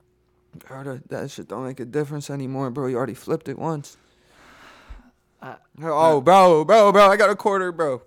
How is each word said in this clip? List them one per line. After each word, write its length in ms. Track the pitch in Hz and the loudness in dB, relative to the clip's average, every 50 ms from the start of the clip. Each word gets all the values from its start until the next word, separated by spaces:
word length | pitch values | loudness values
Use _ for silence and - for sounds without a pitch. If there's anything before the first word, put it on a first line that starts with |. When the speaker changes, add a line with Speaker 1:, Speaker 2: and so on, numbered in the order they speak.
| _ _ _ _ _ _ _ _ _ _ _ 80 | _ _ _ _ _ _ _ _ _ _ _ -20
Speaker 1:
Bro, 260 | - - - 131 135 | -20 -20 -18 -16 -14
that, 240 | 139 131 135 139 _ | -14 -14 -14 -14 _
that 220 | 135 113 95 143 | -12 -12 -12 -12
shit 180 | - - 87 - | -14 -16 -16 -14
don't 180 | 95 113 131 | -12 -12 -12
make 140 | 127 135 143 | -12 -12 -12
a 40 | 117 | -14
difference 460 | 123 110 147 151 139 151 147 143 - | -8 -6 -6 -6 -6 -10 -12 -12 -12
anymore, 400 | 139 139 135 127 135 135 139 127 | -12 -10 -10 -10 -8 -8 -8 -8
bro. 160 | 117 147 131 | -8 -8 -8
You 100 | 127 131 | -6 -4
already 180 | 117 135 - - | -6 -6 -6 -8
flipped 340 | - - - 160 160 - - | -14 -8 -8 -8 -6 -6 -12
it 100 | 135 - | -12 -10
once. 380 | - 160 160 147 143 - - _ _ _ _ _ _ _ _ _ _ _ _ _ - - _ _ _ _ - - _ _ _ _ _ _ _ _ | -8 -8 -8 -8 -12 -16 -20 _ _ _ _ _ _ _ _ _ _ _ _ _ -20 -20 _ _ _ _ -20 -20 _ _ _ _ _ _ _ _
Speaker 2:
Uh, 160 | - 131 - - _ _ _ - 151 | -20 -20 -20 -20 _ _ _ -12 -8
Speaker 1:
Oh, 360 | 160 151 147 160 165 156 143 | -4 0 2 2 2 2 2
Speaker 2:
uh, 20 | |
Speaker 1:
bro, 440 | 127 165 185 196 185 180 165 151 156 | 4 4 6 6 6 6 4 2 2
bro, 280 | 151 208 226 208 202 185 | 4 4 6 6 6 6
bro, 160 | 202 208 190 | 6 6 6
I 60 | 202 | 6
got 140 | 208 208 190 | 4 2 0
a 40 | 208 | 0
quarter, 360 | - - 214 196 190 185 180 170 | -2 -2 -4 -2 -2 -4 -6 -6
bro. 300 | 160 165 147 127 117 - | -4 -4 -4 -4 -8 -10